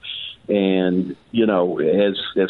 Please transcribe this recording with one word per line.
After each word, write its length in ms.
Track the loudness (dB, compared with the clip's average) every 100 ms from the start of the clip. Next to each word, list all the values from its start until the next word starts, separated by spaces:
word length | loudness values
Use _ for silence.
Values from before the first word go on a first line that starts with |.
| -14 -14 -14 -12 -4
And, 680 | 0 2 2 2 0 -2 -8 _
you 140 | 0 2
know, 340 | 2 0 0
as, 400 | 0 2 2 -2 -4 -2
as 140 | -2